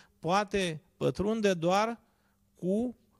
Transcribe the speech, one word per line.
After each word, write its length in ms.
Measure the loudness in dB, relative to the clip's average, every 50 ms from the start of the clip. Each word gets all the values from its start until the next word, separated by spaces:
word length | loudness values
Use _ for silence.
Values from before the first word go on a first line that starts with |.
| -20 _ _ _
poate 600 | -2 0 0 0 0 0 -2 -2 -2 -2 -4 -6 -10 _ _ _
pătrunde 560 | -2 -2 0 0 -2 -2 -2 0 2 2 2
doar 460 | 2 2 2 2 2 2 0 -2 -6 _ _ _ _ _ _ _ _ _ _ _
cu 400 | _ -2 -2 0 0 0 -4 -6 -10 _ _ _ _